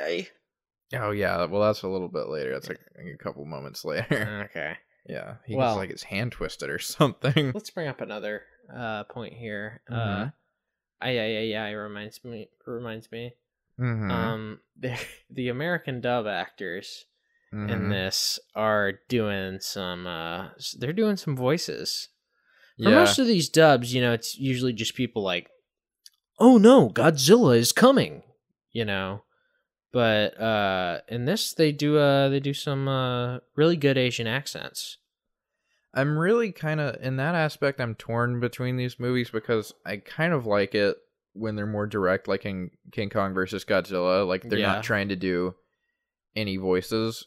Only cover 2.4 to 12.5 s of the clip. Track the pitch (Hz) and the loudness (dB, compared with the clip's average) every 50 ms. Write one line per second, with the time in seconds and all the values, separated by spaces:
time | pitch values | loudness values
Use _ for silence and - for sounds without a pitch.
2.4 | 67 64 67 67 - - - - - _ _ - - 87 71 - - 85 - 71 | -4 -4 -6 -6 -8 -10 -14 -14 -14 _ _ -18 -16 -16 -16 -12 -12 -12 -10 -10
3.4 | 73 76 78 69 67 71 - - - 82 73 85 113 - 151 113 107 104 104 101 | -12 -12 -12 -12 -12 -14 -14 -12 -8 -6 -4 -4 -2 -2 -2 -2 -2 -4 -6 -10
4.4 | 101 - - 82 73 76 85 - - _ _ _ _ - - 64 50 - - - | -10 -10 -10 -10 -10 -8 -10 -12 -16 _ _ _ _ -16 -14 -14 -14 -14 -18 -20
5.4 | _ - 110 131 131 120 110 98 98 87 - - - - 98 98 113 123 - - | _ -8 -4 -2 -2 0 -2 -2 -6 -8 -10 -14 -14 -10 -6 -6 -6 -6 -6 -8
6.4 | - 76 - - 76 69 73 85 - - - - 156 131 - - - 143 135 160 | -8 -8 -8 -8 -8 -8 -6 -6 -8 -10 0 0 0 0 0 -2 -2 0 0 0
7.4 | 147 135 123 104 - - - 185 165 139 127 - 117 101 104 107 104 104 107 101 | 0 -2 -4 -8 -10 -12 -10 -8 -8 -8 -8 -10 -12 -10 -10 -8 -8 -8 -8 -8
8.4 | - _ _ _ _ - 127 123 120 113 110 104 104 - - 123 110 - - 113 | -12 _ _ _ _ -20 -16 -12 -10 -8 -8 -8 -10 -12 -14 -14 -14 -14 -14 -14
9.4 | 120 110 107 101 104 107 117 - _ - 123 113 113 104 101 101 110 139 - _ | -12 -10 -10 -10 -10 -12 -14 -16 _ -8 -4 -4 -2 -2 -2 -4 -4 -6 -8 _
10.4 | _ _ _ _ _ _ _ _ _ _ _ _ - 127 127 117 107 110 110 107 | _ _ _ _ _ _ _ _ _ _ _ _ -6 -4 -2 -2 -2 -2 -2 -4
11.4 | 113 113 104 107 107 104 107 107 104 107 104 104 107 110 - - - 123 117 107 | -4 -4 -4 -6 -6 -8 -8 -10 -10 -10 -12 -12 -14 -14 -16 -18 -16 -16 -14 -14
12.4 | 107 - | -16 -18